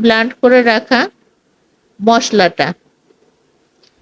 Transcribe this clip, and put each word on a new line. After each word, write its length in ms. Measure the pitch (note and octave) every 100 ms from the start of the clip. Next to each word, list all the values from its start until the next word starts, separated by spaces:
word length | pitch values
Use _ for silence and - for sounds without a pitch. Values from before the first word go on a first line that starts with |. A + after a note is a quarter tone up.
ব্লেন্ড 280 | A3+ A3 A#3 -
করে 200 | B3 B3+ A#3+
রাখা 280 | A3 B3 B3 F#4 - _ _ _ _ _ _ _ -
মশলাটা, 680 | G#3+ A#3 A#3+ G#3 E3+ - C#3+ - _ _ _ _ _ _ _ _ _ _ _ _